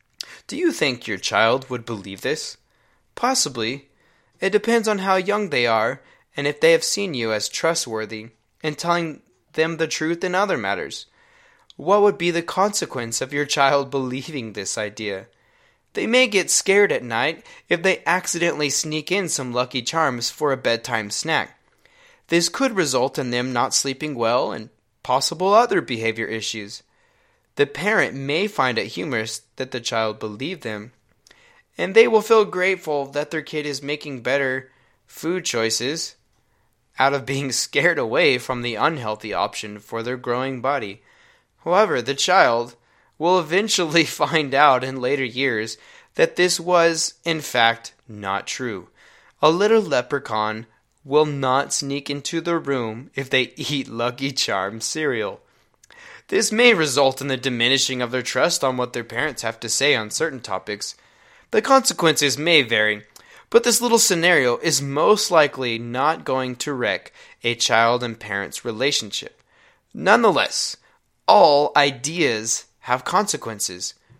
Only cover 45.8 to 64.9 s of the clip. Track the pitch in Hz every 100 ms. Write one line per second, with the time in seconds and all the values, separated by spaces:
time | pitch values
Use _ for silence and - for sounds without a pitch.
45.8 | - - _ - 165 170 180 175 170 175
46.8 | 170 160 - - 170 160 143 123 117 113
47.8 | - _ - 104 98 98 - - 127 98
48.8 | 90 _ _ _ _ - 156 170 208 220
49.8 | 180 131 123 139 - 110 107 107 113 _
50.8 | _ _ 135 143 151 139 131 135 139 -
51.8 | 139 139 135 143 - 170 160 170 139 135
52.8 | 113 110 135 - 131 131 123 - 143 147
53.8 | 117 113 120 123 135 131 - 98 95 107
54.8 | - 156 151 120 104 - _ _ _ _
55.8 | _ - - - - 214 220 214 247 190
56.8 | 151 127 135 127 139 131 131 120 120 135
57.8 | - 127 120 127 120 127 160 - 135 127
58.8 | 123 123 113 117 151 123 113 - 113 -
59.8 | 143 127 107 - 160 131 - 95 - 104
60.8 | - - _ _ _ _ - 220 208 269
61.8 | - - 165 139 143 120 160 160 117 110
62.8 | 107 104 - - - - - 233 240 226
63.8 | 240 226 - 170 175 160 127 120 165 135
64.8 | 139